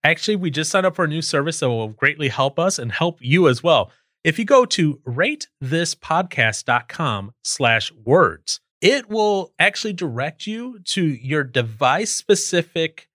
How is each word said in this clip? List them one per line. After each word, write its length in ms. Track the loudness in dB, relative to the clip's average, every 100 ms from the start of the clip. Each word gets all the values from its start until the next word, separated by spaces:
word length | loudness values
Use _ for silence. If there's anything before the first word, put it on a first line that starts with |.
actually, 320 | 2 2 -2 -2
we 140 | -2
just 220 | -2 -2
signed 120 | 0 0
up 80 | 0
for 100 | -2
a 20 |
new 140 | -2
service 380 | -2 -2 -2 -2
that 100 | -2
will 200 | -2 -6
greatly 380 | -2 -2 0 -4
help 280 | 0 -2 0
us 220 | -2 -2
and 120 | -6
help 280 | -2 -4 -4
you 260 | 0 4 4
as 140 | 4
well. 300 | 2 2 2 _ _ _
If 160 | -2 -2
you 60 | 4
go 200 | 4 4
to 340 | 0 0 -2 -8
rate 420 | -2 -2 -4 -14 _
this 320 | -4 -2 -2
podcast 720 | -6 -2 -2 -2 0 0 0 -2
dot 240 | -2 -2
com 460 | -6 -4 -4 -8 _
slash 480 | -8 0 2 2 -2
words, 720 | _ 2 4 4 0 -10 -10 _ _
it 260 | 2 2 -2
will 420 | 0 2 0 -4 0
actually 340 | 0 0 -6
direct 540 | -4 -6 -4 -6 -8 -10
you 320 | -10 -10 -12 -6
to 180 | 0 0
your 380 | -2 -4 -2
device-specific 1700 | 0 -2 -2 0 0 2 -2 -6 0 0 2 -2 -2 -4 -4 -6 _